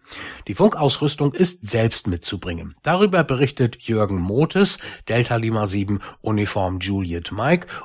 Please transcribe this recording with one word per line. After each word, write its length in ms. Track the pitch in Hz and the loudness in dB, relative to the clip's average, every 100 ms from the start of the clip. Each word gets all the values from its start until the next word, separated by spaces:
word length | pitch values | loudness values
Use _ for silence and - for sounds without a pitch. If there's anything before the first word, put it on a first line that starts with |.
| - - - - - | -20 -16 -14 -16 -10
Die 60 | |
Funkausrüstung 800 | 104 208 - 143 - 151 - 143 | 2 2 4 0 2 -2 0 -2
ist 360 | - 180 - 104 | 2 2 0 -4
selbst 380 | 113 113 - 107 | 0 0 0 -4
mitzubringen. 680 | 87 - 101 - 85 82 - | -4 -4 -8 -6 -8 -10 -8
Darüber 420 | - 180 208 180 151 | -2 4 4 4 2
berichtet 500 | 131 139 - 120 - | 2 0 2 0 0
Jürgen 400 | - 110 101 95 | -2 0 2 0
Motes, 580 | 90 113 156 190 196 - - - - | 0 2 2 4 2 0 -10 -14 -2
Delta 260 | 117 120 117 | 0 2 0
Lima 300 | 113 110 104 | 0 0 0
sieben, 340 | 101 98 101 - - | -2 0 -2 -4 -10
Uniform 580 | 110 107 104 104 92 92 | -2 0 0 0 -2 -2
Juliet 540 | 98 98 90 85 - | -2 -2 -2 -6 -6
Mike, 340 | 104 131 175 - - | -4 2 2 0 -16